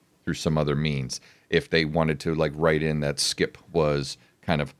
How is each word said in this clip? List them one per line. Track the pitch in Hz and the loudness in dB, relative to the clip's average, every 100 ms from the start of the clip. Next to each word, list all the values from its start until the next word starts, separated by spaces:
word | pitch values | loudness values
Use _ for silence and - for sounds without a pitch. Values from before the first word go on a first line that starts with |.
| _ _ | _ _
through | - | -8
some | 78 85 78 | -4 0 0
other | 73 71 | 2 0
means. | 78 71 65 - - _ - | -2 -4 -6 -10 -14 _ -2
If | 85 - | -2 2
they | 82 78 | 0 2
wanted | 82 80 73 | 2 0 0
to, | 87 | -2
like, | 80 78 73 | 0 0 2
write | 80 78 | 2 2
in | 78 78 | 0 -2
that | 73 69 | -2 -2
Skip | - - 90 - - | -4 -2 -4 -4 -4
was | 85 76 73 69 - _ _ | 0 2 0 -4 -10 _ _
kind | - 80 | -2 -2
of | 71 - | -2 -8